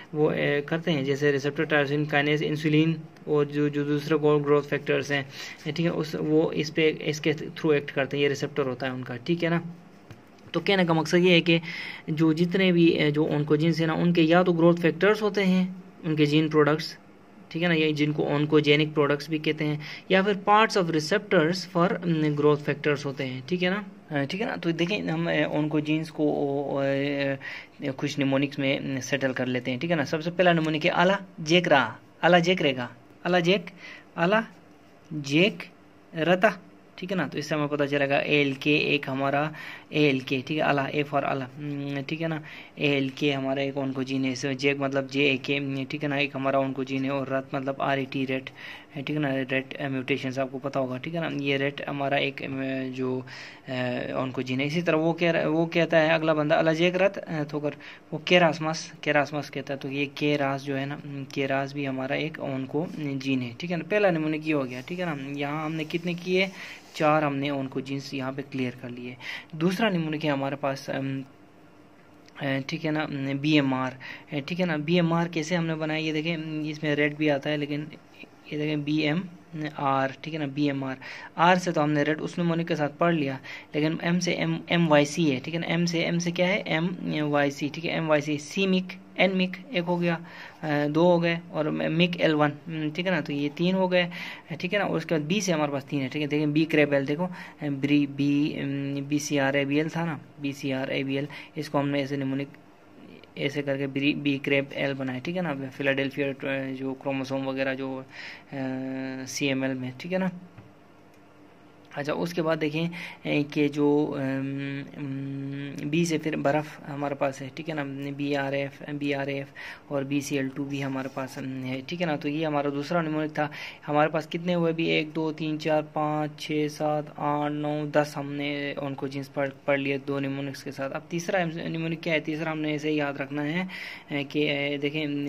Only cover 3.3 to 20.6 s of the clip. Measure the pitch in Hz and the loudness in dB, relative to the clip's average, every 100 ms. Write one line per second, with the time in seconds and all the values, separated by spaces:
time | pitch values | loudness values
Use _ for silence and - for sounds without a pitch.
3.3 | 147 143 147 147 143 143 147 147 156 147 | 0 2 0 0 0 0 -2 2 2 4
4.3 | 151 143 147 143 143 143 143 131 143 135 | 4 4 2 2 -2 0 0 0 -2 -4
5.3 | - - - 156 156 170 - 151 156 156 | -10 -14 -10 -6 0 0 0 -2 -2 2
6.3 | 156 165 - 151 - 156 - 156 151 160 | 4 4 0 -2 2 2 2 -2 0 0
7.3 | 147 - - 160 143 143 147 131 143 143 | -2 -4 -2 2 2 2 -2 -2 2 0
8.3 | 135 147 147 131 123 131 127 127 120 - | 0 -2 -2 -2 -2 -4 -6 -8 -8 -2
9.3 | 170 165 170 - - - - - - - | 0 2 0 -2 -10 -20 -20 -20 -20 -20
10.3 | - - 170 170 196 170 160 156 180 180 | -20 -6 -2 2 4 4 2 4 4 8
11.3 | 170 170 165 165 - - - - 151 160 | 6 6 2 2 -10 -12 -12 -6 2 4
12.3 | 156 175 190 190 170 170 - 151 147 160 | 4 2 4 4 6 6 6 2 2 2
13.3 | 151 147 151 165 156 160 165 170 170 160 | 0 2 4 4 2 0 2 4 4 6
14.3 | 175 185 165 170 170 170 160 190 214 208 | 6 6 6 6 6 2 4 4 4 2
15.3 | 202 190 185 185 - - - 165 151 147 | 2 4 4 2 -4 -16 -8 -2 2 4
16.3 | 156 156 156 143 156 - - - - - | 4 4 4 4 4 -2 -12 -20 -20 -20
17.3 | - - 165 175 160 156 151 151 151 139 | -20 -10 -2 2 4 2 2 2 2 0
18.3 | 147 151 151 147 147 151 151 143 147 160 | 2 4 4 6 4 4 2 2 2 -2
19.3 | 156 156 156 151 151 - - - 185 202 | -4 -2 -2 -2 -2 -6 -14 2 2 4
20.3 | 196 208 208 | 0 4 6